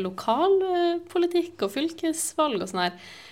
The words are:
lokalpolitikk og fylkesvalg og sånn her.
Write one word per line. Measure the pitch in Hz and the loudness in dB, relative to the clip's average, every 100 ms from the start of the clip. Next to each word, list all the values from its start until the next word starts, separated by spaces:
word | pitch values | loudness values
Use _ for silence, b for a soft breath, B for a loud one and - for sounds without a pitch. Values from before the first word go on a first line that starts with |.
lokalpolitikk | 190 185 - 240 370 392 370 359 339 339 - 359 349 349 330 - | -4 -4 0 2 4 4 2 2 2 0 -4 0 2 2 -2 -4
og | 196 | -4
fylkesvalg | 269 320 - 330 320 - - 302 208 | -2 -4 -2 -2 -2 -4 0 0 2
og | 185 | -2
sånn | 185 180 | 0 -2
her. | 180 B B B | -2 B B B